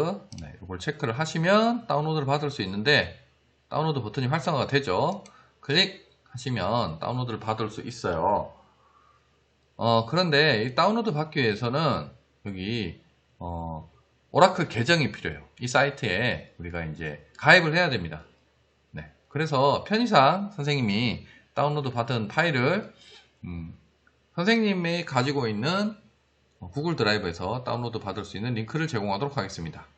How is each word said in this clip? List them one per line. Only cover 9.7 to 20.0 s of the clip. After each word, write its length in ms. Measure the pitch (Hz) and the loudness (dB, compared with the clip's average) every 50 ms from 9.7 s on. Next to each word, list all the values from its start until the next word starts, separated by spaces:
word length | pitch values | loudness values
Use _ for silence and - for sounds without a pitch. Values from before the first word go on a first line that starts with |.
| _ - | _ -2
어, 260 | 104 117 117 113 113 | 2 4 4 4 2
그런데 600 | 117 151 175 185 170 143 139 156 156 127 104 110 | 2 0 0 2 4 4 4 4 4 4 2 0
이 100 | 127 123 | 0 2
다운로드 380 | 160 170 196 220 233 214 214 151 | 2 2 2 2 0 0 -2 -2
받기 260 | 147 156 156 - 147 | -2 -4 -2 -2 0
위해서는 680 | 127 110 101 107 123 120 123 147 165 143 110 80 73 69 - - _ _ _ _ - | 2 2 0 0 -2 -2 0 0 0 0 0 -2 -4 -8 -14 -20 _ _ _ _ -12
여기, 560 | 101 98 92 92 101 120 117 101 82 - - _ _ _ _ _ _ _ - | -10 -8 -6 -4 -4 -4 -4 -4 -6 -8 -12 _ _ _ _ _ _ _ -12
어, 520 | 87 87 85 85 85 82 80 80 80 - _ _ _ _ _ _ _ _ | -10 -10 -8 -8 -8 -8 -8 -10 -12 -16 _ _ _ _ _ _ _ _
오라클 360 | - 131 175 196 190 - 160 - | 4 6 6 6 6 2 -4 -2
계정이 420 | - 117 117 143 170 165 139 107 | -2 -2 0 2 2 2 0 -2
필요해요. 320 | - - - 85 78 73 - - _ - | -4 -6 -8 -8 -8 -10 -14 -20 _ -10
이 60 | 123 | -4
사이트에 880 | 123 - 135 139 143 139 - - 104 90 98 120 120 90 78 - - _ - | 0 2 2 2 2 0 -2 -2 -2 0 0 0 -2 -2 -4 -8 -14 _ -14
우리가 260 | 87 87 85 85 82 | -10 -8 -6 -6 -6
이제 420 | 80 76 78 80 76 73 71 - _ _ - | -6 -8 -8 -8 -10 -10 -12 -16 _ _ 2
가입을 360 | - 143 170 185 165 156 151 | 6 8 8 8 6 4 2
해야 140 | 175 180 160 | 2 2 2
됩니다. 340 | 127 104 85 80 80 78 - - _ _ _ _ _ _ _ _ _ _ _ _ | 0 -2 -4 -6 -10 -12 -14 -18 _ _ _ _ _ _ _ _ _ _ _ _
네, 200 | - - - - - _ _ _ | -16 -16 -16 -16 -20 _ _ _
그래서 540 | - 143 160 156 147 131 135 143 127 - - | -4 -4 -2 0 2 4 4 4 4 2 0
편의상 680 | - 202 220 | 0 0 0